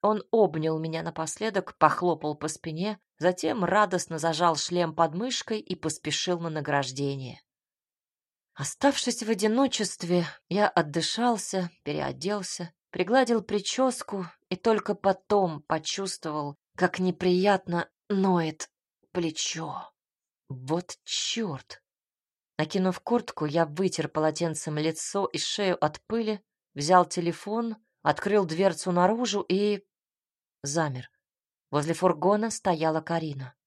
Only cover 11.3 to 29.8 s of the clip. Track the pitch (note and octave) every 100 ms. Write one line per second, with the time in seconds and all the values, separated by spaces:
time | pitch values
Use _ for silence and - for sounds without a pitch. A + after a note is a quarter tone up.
11.3 | A3 - F#3+ F3 _ - D3+ C3+ C3 E3+
12.3 | G#3 F#3 - E3+ _ _ - F3+ B3+ A#3+
13.3 | A#3 - G#3 G3 - C4 B3 - G3+ F3
14.3 | _ _ F#3 A3+ G#3+ G#3 G3+ G3 F#3+ _
15.3 | G#3 F3+ D3+ _ D#3+ D#3 - G3 - D#3+
16.3 | D3+ D3 C#3+ _ - F#3 - F#3 F3 F#3
17.3 | F3+ G3 F#3+ - F3 - _ _ G3 F#3
18.3 | F3+ D#3+ D#3 - _ _ _ _ F3+ E3+
19.3 | D#3 - D#3+ D#3+ - - _ _ _ _
20.3 | _ _ B2+ C3 E3 - - - - -
21.3 | A3+ G#3+ C3+ - - _ _ _ _ _
22.3 | _ _ - D#3 F#3+ F#3 F3+ - A#3+ -
23.3 | - D3+ D#3+ D#3+ D3+ F#3+ E3+ D3 - D#3
24.3 | D#3 E3+ D#3 - D3+ D#3 D#3+ - G3+ G3
25.3 | - - - G3 F3 D#3 D#3 _ A3+ G#3+
26.3 | G#3 _ _ _ C#3 D3 F#3 F3 - F3
27.3 | - - A3 A#3 G#3+ _ _ D3+ D3 G3
28.3 | G#3 F3+ D#3+ G3 D#3+ F#3 F3+ F#3 A3+ A#3+
29.3 | G3 - F#3 G#3 G3+